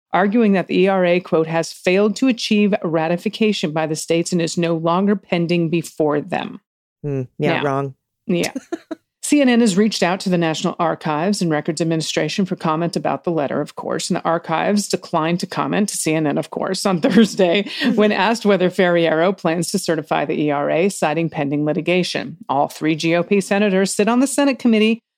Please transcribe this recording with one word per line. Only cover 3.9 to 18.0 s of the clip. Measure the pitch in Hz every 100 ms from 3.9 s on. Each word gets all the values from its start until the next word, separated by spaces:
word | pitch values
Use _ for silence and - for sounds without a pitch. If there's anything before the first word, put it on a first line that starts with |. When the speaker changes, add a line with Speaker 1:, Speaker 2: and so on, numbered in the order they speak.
| 156
Speaker 1:
states | - 165 170
and | 180
is | 165 -
no | 165 165
longer | 165 175 202 208
pending | - 175 165 175 165
before | 170 - - 151 147
them." | 175 151 - - _ _ _ _
Speaker 2:
Hmm, | 147 139 127 -
yeah, | 151 165
Speaker 1:
Now, |
Speaker 2:
wrong. | 147 135 139 - _ _ -
Speaker 1:
Yeah. | 175 170 -
<laughs> | - 339 - - _ _
C | - 294
N | 262
N | 233
has | 233 180
reached | 214 -
out | 180 185
to | 196
the | 180
National | 165 156 175 -
Archives | 165 160 165 151 180 202
and | 175
Records | 151 151 151
Administration | 165 160 151 - 151 - 185
for | 180
comment | 165 156 170 175
about | 151 143
the | -
letter, | 160 135 139
of | 147 -
course. | - - -
And | 170
the |
archives | - 170 - 160 170 208 -
declined | 185 - 170 160 175
to | 185
comment | - 147 175 208
to | -
C | 165
N | 160 151
N, | 151
of | 156
course, | - - 190 202
on | 180
<laughs> |
Thursday | - 190 220 - 180 202 202 - 285
when | 208